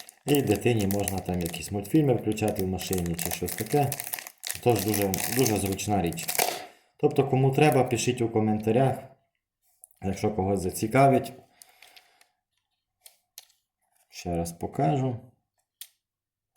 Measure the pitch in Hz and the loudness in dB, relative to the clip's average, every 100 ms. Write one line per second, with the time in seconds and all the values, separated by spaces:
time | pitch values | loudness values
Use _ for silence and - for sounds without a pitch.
0 | - - - 143 110 101 120 113 98 101 | -16 -12 0 2 2 2 2 2 0 -2
1 | 95 95 - 90 85 - - 101 98 160 | -2 -4 -4 -4 -4 -6 -8 -8 0 2
2 | 143 113 - 107 107 101 92 92 - 95 | 4 2 0 -2 -2 0 -2 -4 -2 -2
3 | 85 82 87 - 87 - 104 147 139 - | 0 -2 -2 -2 -4 -6 -2 0 0 -2
4 | - - - - - - 123 110 101 104 | -8 -10 -12 -16 -10 -2 2 2 2 0
5 | 98 92 - 127 123 101 95 95 - 101 | 0 -2 -2 0 2 2 0 -4 -2 0
6 | 85 82 - - - - - - _ _ | 0 -4 -6 -2 -2 -2 -12 -20 _ _
7 | 147 143 135 131 135 131 147 135 127 117 | 0 2 2 2 2 4 4 4 2 0
8 | - 123 113 113 110 107 110 113 135 - | 0 0 0 2 2 0 2 2 2 0
9 | - - _ _ _ _ _ _ - _ | -8 -20 _ _ _ _ _ _ -20 _
10 | 95 95 107 104 95 98 87 - 110 131 | -6 -2 -2 0 0 0 -2 -4 0 4
11 | 139 123 - - _ _ - _ - - | 6 4 0 -10 _ _ -20 _ -20 -20
12 | _ _ _ _ _ _ _ _ _ _ | _ _ _ _ _ _ _ _ _ _
13 | - _ _ - - _ _ _ _ _ | -20 _ _ -20 -20 _ _ _ _ _
14 | _ - 90 85 85 - - - 151 139 | _ -14 -6 -4 -4 -8 -8 -2 0 0
15 | 131 120 - _ _ _ _ _ - _ | -2 -4 -10 _ _ _ _ _ -20 _
16 | _ _ _ _ _ | _ _ _ _ _